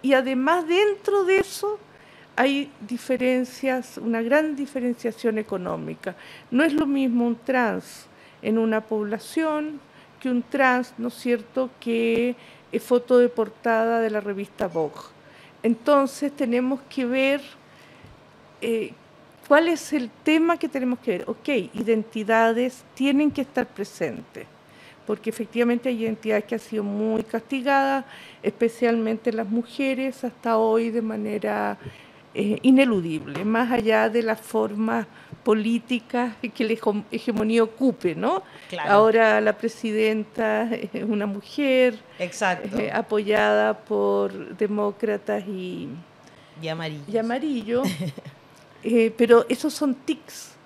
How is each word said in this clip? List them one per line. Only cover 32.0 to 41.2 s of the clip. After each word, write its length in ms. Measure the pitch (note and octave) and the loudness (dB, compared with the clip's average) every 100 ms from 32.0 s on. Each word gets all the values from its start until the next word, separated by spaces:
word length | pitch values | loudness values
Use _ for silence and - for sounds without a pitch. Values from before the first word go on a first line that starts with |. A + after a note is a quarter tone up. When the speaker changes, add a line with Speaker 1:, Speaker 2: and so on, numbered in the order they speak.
| - - - | -20 -20 -12
Speaker 1:
eh, 260 | - G3+ G#3+ | -4 -2 2
ineludible, 840 | B3+ C4 C4+ G3+ E3 D#3 C#3+ D3 | 6 6 6 2 -2 -6 -6 -6
más 280 | G#3 A3+ A#3+ | -2 0 0
allá 360 | A#3+ A3 A3 A3 | 0 2 2 2
de 140 | A#3 | 0
las 160 | A3+ G#3+ | -2 -4
formas 680 | - A3 G#3+ G#3 A3 A#3 G3+ - - - | -4 -2 -2 -2 -2 -2 -4 -14 -20 -6
políticas 920 | - A3 G#3+ A#3 - B3 - B3 B3 G#3+ A#3 - | 2 2 2 -2 -2 -6 -2 -2 -2 -4 -10 -4
que 80 | |
la 80 | A3 | -2
hegem-, 300 | A3 - G#3 G#3 | 0 0 -2 -4
hegemonía 520 | A#3 - G#3 A3 A#3 | -6 -4 -2 2 2
ocupe, 520 | A3 A3+ C4 - F3+ D#3+ | 2 2 0 2 -2 -2
¿no? 280 | A3 F#4+ - - - | -2 -2 -6 -20 -14
Speaker 2:
Claro. 200 | F3 D3+ | -8 4
Speaker 1:
Ahora 500 | G3+ A3 A3+ A3 G#3+ | 6 6 6 6 4
la 160 | G#3+ G#3 | 2 0
presidenta 1080 | A#3 - A3+ G#3+ A3 A3 G#3+ - A3 G#3+ A3+ | -4 -4 -4 0 2 0 -4 -4 -2 0 -2
es 320 | A3+ G3+ - | -4 -6 -6
una 220 | G#3+ G#3 | -2 -2